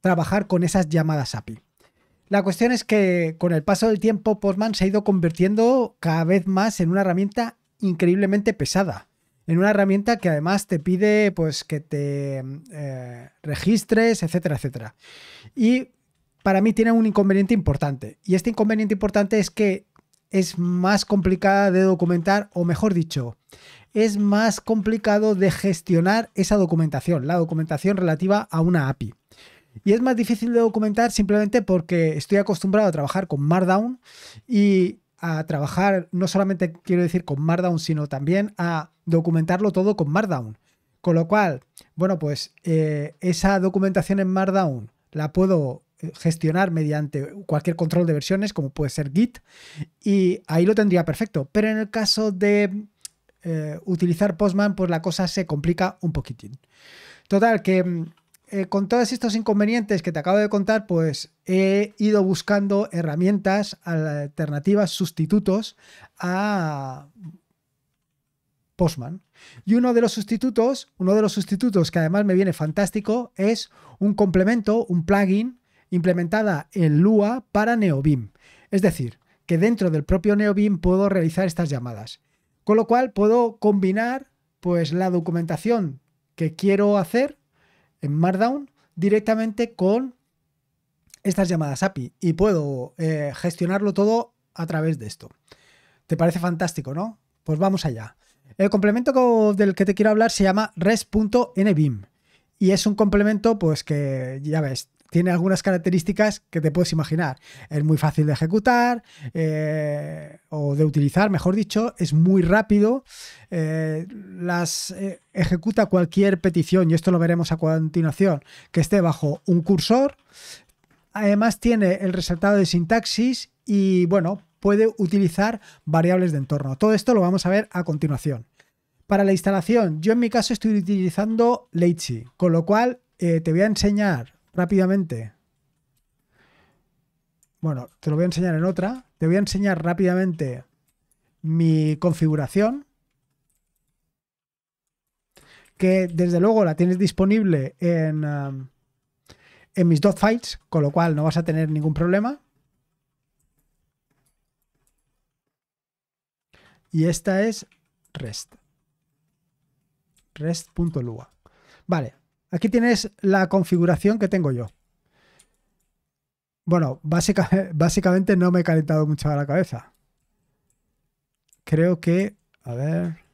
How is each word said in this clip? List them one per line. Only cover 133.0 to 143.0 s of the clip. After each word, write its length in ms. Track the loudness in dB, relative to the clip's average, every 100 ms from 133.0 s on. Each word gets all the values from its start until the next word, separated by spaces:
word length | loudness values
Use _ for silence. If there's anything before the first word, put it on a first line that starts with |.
| _ _
eh, 200 | -2 0
te 120 | 0
voy 100 | 0
a 60 | 0
enseñar 680 | 2 0 2 0 -2 -6 _ _ -4
rápidamente. 800 | 0 2 2 0 -2 -8 -10 _ _ _ _ _ _ _ _ _ _ _ _ _ _ _ _ _ _ _ _ _ _ _
Bueno, 300 | -6 -6 -10 _
te 100 | -4
lo 60 | 0
voy 80 |
a 20 | 0
enseñar 300 | 0 -2 0
en 100 | -2
otra. 400 | -2 -4 -6 _ _
Te 100 | 0
voy 80 | 0
a 40 |
enseñar 440 | 0 -2 -2 -2
rápidamente 800 | -2 0 0 0 -2 -4 -6 -8 -16 _ _ _ _ _ _ _
mi 560 | -4 0 2 2 2 0
configuración, 880 | -2 0 0 0 -2 0 0 -2 -12 _